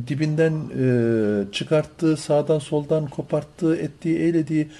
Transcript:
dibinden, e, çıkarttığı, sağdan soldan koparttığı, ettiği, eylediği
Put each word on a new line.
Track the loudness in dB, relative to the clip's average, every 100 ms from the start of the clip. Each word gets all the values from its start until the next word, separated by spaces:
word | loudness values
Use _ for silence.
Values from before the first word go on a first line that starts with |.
| -4
dibinden, | -2 0 2 2
e, | 0 -4 0 2 4 4 2 2 0 -2
çıkarttığı, | -6 0 0 0 -2 0 0
sağdan | 0 0 2 0
soldan | 0 -4 0 -2 -2
koparttığı, | -8 -4 -4 -4 -2 0 0
ettiği, | -2 -6 -4 0
eylediği | 2 0 0 0 -2 -6